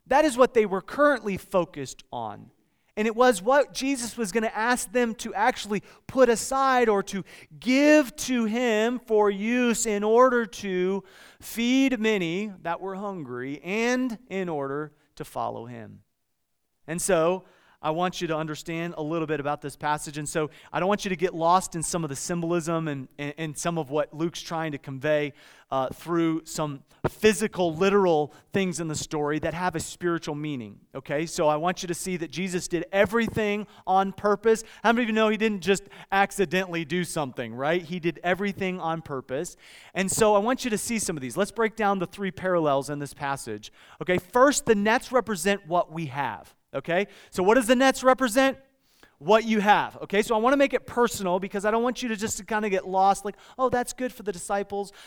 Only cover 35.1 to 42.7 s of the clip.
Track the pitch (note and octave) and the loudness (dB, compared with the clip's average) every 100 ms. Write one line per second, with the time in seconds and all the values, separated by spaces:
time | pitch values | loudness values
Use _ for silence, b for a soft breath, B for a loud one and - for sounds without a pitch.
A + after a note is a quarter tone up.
35.1 | A3 A3 G#3+ A3 G3+ E3 F#3+ - B B | 2 2 2 0 0 0 0 -2 B B
36.1 | G3 G3 - F3 F#3 F#3+ E3+ D#3 F3 E3+ | 0 2 0 0 0 -2 -6 -2 -2 -2
37.1 | E3 C#3 A#2+ A#2 A#2 C#3 F3+ D#3+ F3+ E3+ | -4 -4 -4 -8 -4 0 -2 -2 -4 -4
38.1 | D#3+ F3 F3+ G3+ G3 F#3+ F#3 D#3+ E3 - | -2 -2 0 -2 -4 -6 -4 -4 -6 -6
39.1 | C3+ - C3 F3 - B B B - F#3+ | -8 -6 -6 -6 -12 B B B -4 -2
40.1 | - A3 G#3 G#3+ B3+ B3+ G#3+ - A3+ - | 4 6 6 2 -2 -2 -4 -2 -4 -2
41.1 | D#3 C3 C3+ G3+ - A3 A3 G3+ G3 E3+ | -4 -6 -2 -2 0 -2 0 0 0 -4
42.1 | - G3 - F#3 F3 D3+ | -4 -6 -4 0 2 4